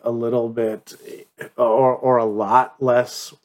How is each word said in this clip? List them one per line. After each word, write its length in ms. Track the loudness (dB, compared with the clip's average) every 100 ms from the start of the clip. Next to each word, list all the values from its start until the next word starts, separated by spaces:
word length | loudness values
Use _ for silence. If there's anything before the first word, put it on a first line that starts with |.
a 80 | -6
little 380 | -4 -2 -2 -2
bit, 440 | -2 -4 -4 -12 -20 -20 -20 -20 _ -14 -2
or, 360 | 2 4 4 2
or 220 | 2 2
a 80 | 0
lot 560 | -2 2 2 2 -2
less, 520 | 0 2 0 -8 -16 -18